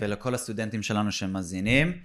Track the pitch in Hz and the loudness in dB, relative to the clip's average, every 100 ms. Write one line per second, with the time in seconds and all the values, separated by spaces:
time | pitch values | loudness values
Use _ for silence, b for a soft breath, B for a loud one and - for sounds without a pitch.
0 | 104 101 131 123 - 107 110 110 104 107 | 0 -2 -2 -2 -4 -4 -2 -2 0 2
1 | 107 - 95 95 87 92 104 131 165 175 | 2 0 -2 -2 -4 -2 4 4 4 0